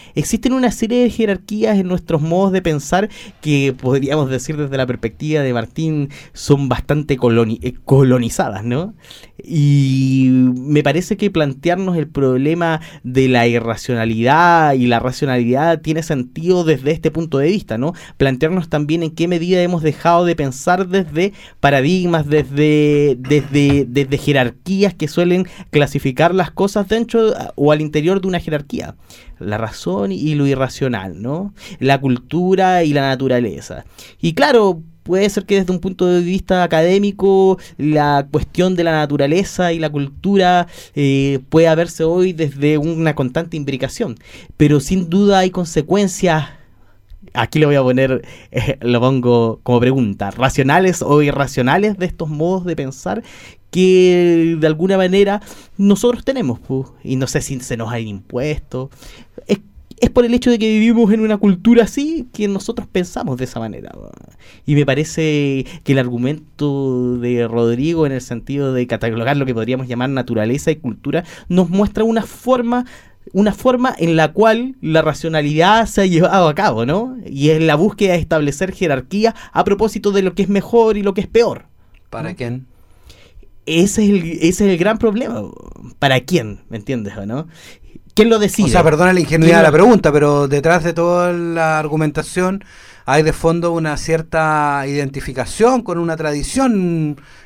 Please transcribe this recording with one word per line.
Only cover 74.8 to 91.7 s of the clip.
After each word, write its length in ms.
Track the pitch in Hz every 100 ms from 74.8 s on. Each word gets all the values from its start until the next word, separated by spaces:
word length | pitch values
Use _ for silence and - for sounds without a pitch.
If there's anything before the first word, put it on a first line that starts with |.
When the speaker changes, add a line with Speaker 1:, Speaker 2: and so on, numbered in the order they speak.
Speaker 1:
la 180 | 156 156
racionalidad 840 | 156 147 165 160 147 151 180 220 214
se 160 | -
ha 40 | 196
llevado 400 | 165 180 190 170
a 60 |
cabo, 300 | 147 202 113
¿no? 320 | 117 175 254 254 -
Y 220 | 139 147
es 120 | 156
la 140 | 160 147
búsqueda 360 | 202 - 196
de 60 | 175
establecer 540 | - 160 147 143 190
jerarquía 600 | 190 175 135 127 202 220 220 -
a 120 | -
propósito 480 | 185 196 220 208 202
de 80 | 202
lo 140 | 190
que 80 | 180
es 80 | 185
mejor 480 | 202 - 233 226 208
y 40 |
lo 120 | 202
que 80 | 196
es 40 | -
peor, 380 | 226 226 120 - _ _ - _
Speaker 2:
¿Para 200 | 113 156
Speaker 1:
¿no? 60 | 185
Speaker 2:
quién? 300 | 120 123 131 - - - - - - - - -
Speaker 1:
Ese 380 | - 160 196 -
es 80 | 208
el, 120 | 202 165
ese 160 | 165 165
es 120 | 170 202
el 40 | 175
gran 220 | 185 220
problema. 420 | 233 208 254 - 101 - - - 123 -
¿Para 180 | 139 131
quién? 400 | 127 - 110 101 -
¿Me 100 | 113
entiendes 380 | 104 127 101 98
o 100 | 101
no? 200 | 123 160 - - - - - -
¿Quién 140 | - 226
lo 120 | 226
decide? 260 | 208 - 175
Speaker 2:
O 40 |
sea, 100 | 175
perdona 300 | 160 151 180
la 80 | 185
ingenuidad 300 | 151 156 160
Speaker 1:
¿Quién 60 | 170
Speaker 2:
de 40 |
la 60 | 160
Speaker 1:
lo 40 |
Speaker 2:
pregunta, 400 | 151 208 220 156
pero 360 | 147 147 143 143
detrás 340 | 143 147 175
de 100 | 165
toda 400 | 165 170 175 175
la 460 | 175 170 165 160